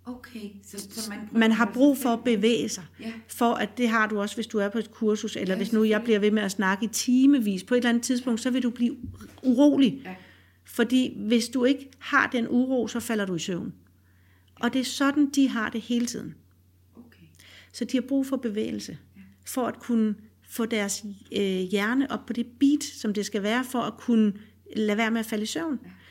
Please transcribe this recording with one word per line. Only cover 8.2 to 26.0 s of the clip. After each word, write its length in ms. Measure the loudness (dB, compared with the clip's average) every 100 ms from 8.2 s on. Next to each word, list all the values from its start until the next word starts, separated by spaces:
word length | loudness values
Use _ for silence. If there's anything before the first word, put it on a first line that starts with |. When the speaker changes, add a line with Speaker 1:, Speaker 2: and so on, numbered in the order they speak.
| -2 -2
Speaker 2:
så 80 | -2
vil 140 | -2
du 60 | -2
blive 260 | -2 -2 -4 -12 -14 -18 -4
urolig. 580 | 2 6 6 6 4 2 -8
Speaker 1:
Ja. 100 | -18 -20 -20 _ _ -8
Speaker 2:
Fordi 480 | -2 0 2 0 -4 0
hvis 220 | 0 0
du 160 | 2 2
ikke 240 | 2 -4 -18
har 300 | -2 0 0
den 140 | -2 0
uro, 380 | 0 2 0 -2
så 120 | -4
falder 260 | -4 -2 -2
du 100 | -4
i 40 |
søvn. 340 | -4 -6 -6 -12 _ _ _ _ _ _ _ -6
Og 180 | -4
det 60 | -2
er 40 | -4
sådan, 440 | 0 0 2 2 2
de 120 | 2
har 200 | 0 -4
det 120 | -6
hele 240 | -4 -2 -2
tiden. 300 | -6 -10 -14 _ _ _ _ _ -20
Speaker 1:
Okay. 280 | -20 _ -20 _ -20 -20 -18
Speaker 2:
Så 120 | -8 -4
de 120 | -2
har 40 | 0
brug 180 | -2 0
for 120 | -2
bevægelse, 600 | -4 -4 -4 -6 -10 -14 -18 -20
Speaker 1:
Ja. 40 | -20 _ -10
Speaker 2:
for 200 | -4 -4
at 140 | -4
kunne 360 | -2 0 0 -2 -12 _ -12
få 160 | -6 -4
deres, 380 | -2 -2 -6 -10 -14 -8 -4
øh, 40 | -2
hjerne 640 | -2 -2 -2 0 0 0
op 140 | -4 -6
på 80 |
det 120 | -6 -8 0
beat, 240 | 2 2
som 300 | -2 -6 -4
det 120 | -4 -4
skal 180 | -4
være, 200 | -2 -2
for 160 | -2 -4
at 180 | -4 -4
kunne 360 | 0 4 4 0 -8 _ -10 -4
lade 220 | 0 0
være 140 | 0
med 80 | -2
at 60 | -2
falde 180 | -4
i 40 | -4
søvn. 320 | -4 -4 -6 -10
Speaker 1:
Ja. 40 | -20